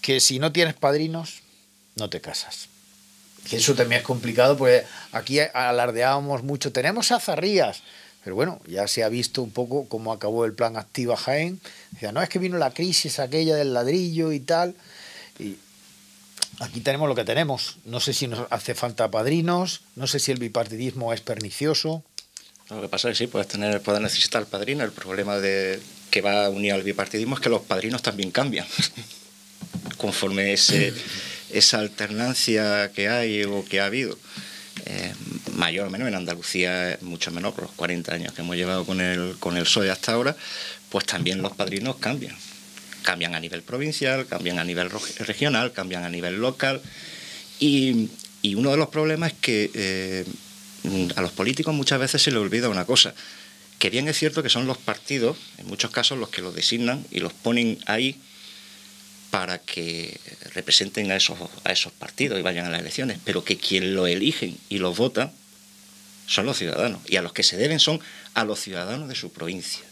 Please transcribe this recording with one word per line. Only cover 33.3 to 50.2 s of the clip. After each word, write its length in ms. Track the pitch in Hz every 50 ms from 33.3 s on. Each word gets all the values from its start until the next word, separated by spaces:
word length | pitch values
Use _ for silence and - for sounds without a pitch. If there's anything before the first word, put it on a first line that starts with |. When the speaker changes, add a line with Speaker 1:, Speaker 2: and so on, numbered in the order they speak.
| 107 104 104
Speaker 2:
o 220 | 101 101 101 95
que 140 | 101 95 98
ha 60 | 98
habido, 320 | 98 104 131 131 107 - - - - - - - - - - - - - - -
eh, 280 | - - - - 92 98 - - - - - - - -
mayor 340 | - 87 82 80 92 101 98
o 20 |
menos, 180 | 95 101 127 127
en 80 | 104
Andalucía 800 | 92 90 82 85 85 87 - - 92 90 90 90 92 90 90 82
es 80 | -
mucho 300 | - 90 85 85 - -
menor, 220 | 85 85 90 101 -
por 100 | - 90
los 100 | 85 -
cuarenta 400 | - 82 85 90 87 85 80 80
años 200 | 85 85 78 -
que 80 | -
hemos 140 | 85 85 87
llevado 300 | 87 90 90 95 92 87
con 160 | 87 95 92
el, 340 | 92 90 90 90 90 90 92 87
con 180 | - 87 85 87
el 80 | 85
psoe 240 | 80 - 117 101 95
hasta 240 | 95 - - - 113
ahora, 220 | 117 123 139 156 - - - - - - - - - - -
pues 160 | - 101 98
también 360 | - - 90 85 87 92 95
los 120 | 92 98 -
padrinos 440 | - 101 95 95 98 107 131 135 -
cambian. 380 | - 107 131 143 123 98 - - - - - - - - - - - - - - -
Cambian 320 | - 92 87 85 85 85
a 40 | 80
nivel 220 | 82 85 87 85
provincial, 680 | 82 - 120 127 143 156 151 - 143 131 131 135 131 -
cambian 320 | - - - 87 87 87
a 40 | 85
nivel 260 | 87 87 87 90 92
roge-, 340 | 98 107 - - - - 107
regional, 480 | - 104 - 143 147 139 113 120 123
cambian 320 | - - 95 92 90 90 87
a 60 | 87
nivel 300 | 85 87 87 87 90 101
local. 420 | 117 127 127 - 139 135 135 135 135 - - - - - - - - - - - - - - -
Y, 500 | 143 147 143 139 131 131 123 113 110 - - - - - - -
y 140 | - 107 98
uno 160 | 101 123 139
de 60 | 135 147
los 120 | 156 -
problemas 420 | - 156 151 156 156 156 170 160 -
es 40 | -
que, 320 | - - 117 107 107 - -
eh, 520 | 113 101 95 95 95 92 92 95 92